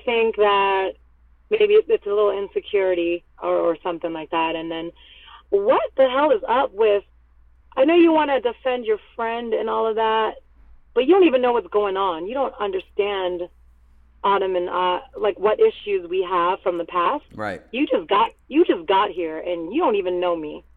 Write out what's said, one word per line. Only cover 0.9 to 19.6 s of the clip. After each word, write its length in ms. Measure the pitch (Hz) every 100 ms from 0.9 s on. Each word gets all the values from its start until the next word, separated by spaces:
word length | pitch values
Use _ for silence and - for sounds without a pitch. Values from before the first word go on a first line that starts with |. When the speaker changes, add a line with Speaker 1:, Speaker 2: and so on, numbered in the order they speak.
| - _ _ _ _ -
Speaker 1:
maybe 240 | 214 208
it's 320 | 214 220 214 202
a 20 |
little 280 | 208 208 196
insecurity 880 | 196 202 - 202 190 175 170 175 _ -
or, 140 | 175 180
or 200 | 170 160
something 300 | 185 165 170
like 180 | 160 156
that. 240 | 165 165
And 160 | 165 165
then 220 | 165 170 - - - - - -
what 320 | 403 392 320 571 -
the 120 | 262
hell 220 | 254 302
is 120 | 226 -
up 240 | 254 269
with, 300 | 190 220 202 - _ _ _ _ _ _ -
I 80 |
know 120 | 285 349
you 160 | 330
wanna 280 | 311 294 262
defend 440 | 233 226 262 247
your 140 | 220 214 - -
friend 360 | 226 233 233
and 160 | 214 220
all 200 | 220 220
of 80 | 214
that, 380 | 220 220 220 - _ _ - - _
but 120 | 233 262
you 80 |
don't 120 | 392 330
even 160 | 254
know 100 | 247
what's 140 | 240 175
going 300 | 208 208 190
on. 320 | 196 160 185
You 60 |
don't 200 | 262 247 -
understand 840 | 208 190 - - 202 196 180 175 175 _ - _ _ _ _ _
Autumn 320 | 202 196 190 185
and, 120 | 180
uh, 320 | 180 180 180 - -
like, 220 | 208 185
what 220 | 196 -
issues 480 | 220 - 208 202 170
we 180 | 185 180
have 300 | 180 175 190
from 160 | 196 175
the 60 | 170
past. 360 | 180 175 285 _
Speaker 2:
Right. 280 | - 104 87 -
Speaker 1:
You 160 | 240 302
just 220 | 359 156
got, 240 | 190 233 - _
you 160 | 277
just 200 | 359 220 160
got 220 | 190 208
here, 280 | 175 165 156
and 340 | 170 170